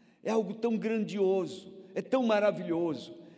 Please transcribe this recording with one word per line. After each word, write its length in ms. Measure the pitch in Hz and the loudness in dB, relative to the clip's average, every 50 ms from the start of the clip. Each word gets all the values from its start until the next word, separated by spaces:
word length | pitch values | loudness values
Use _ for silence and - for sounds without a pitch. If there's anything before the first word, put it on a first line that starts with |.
| _ _ _ _ - | _ _ _ _ -4
É 80 | - | -2
algo 240 | 220 220 208 180 208 | 0 0 0 -2 -2
tão 220 | - - 233 226 | -2 0 0 2
grandioso, 960 | 202 175 220 226 220 208 165 175 208 196 185 190 190 180 151 - - - - - - - - - | 2 0 0 0 0 -2 -2 0 2 2 4 4 2 0 -2 -6 -10 -14 -16 -18 -18 -16 -10 -6
é 60 | - | -6
tão 220 | - - - 262 247 | -4 0 2 2 4
maravilhoso, 920 | 226 214 208 208 208 - - 180 175 165 170 175 165 151 117 - - - - - - - | 4 4 4 4 4 2 0 -2 -2 -2 0 0 0 -2 -4 -8 -12 -16 -18 -18 -20 -20